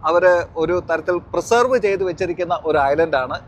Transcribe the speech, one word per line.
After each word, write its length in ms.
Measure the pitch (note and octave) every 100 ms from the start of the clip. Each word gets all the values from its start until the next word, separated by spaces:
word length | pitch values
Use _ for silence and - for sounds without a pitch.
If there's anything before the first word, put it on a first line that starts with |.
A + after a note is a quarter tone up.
| D#3
അവർ 140 | F3 F3+ F3 E3 D#3+
ഒരു 160 | D#3+ F3+ E3
തരത്തിൽ 260 | E3 D#3+ F3+ F3+
പ്രിസർവ് 460 | F3+ E3+ A#3 B3+ B3+ G3+
ചെയ്ത് 180 | G3 F#3
വെച്ചിരിക്കുന്ന 460 | E3+ F#3 F3 E3+ E3 D#3+
ഒരു 100 | D#3 C#3
ഐലൻഡാണ്. 480 | D3 E3 C#3+ B2+ E3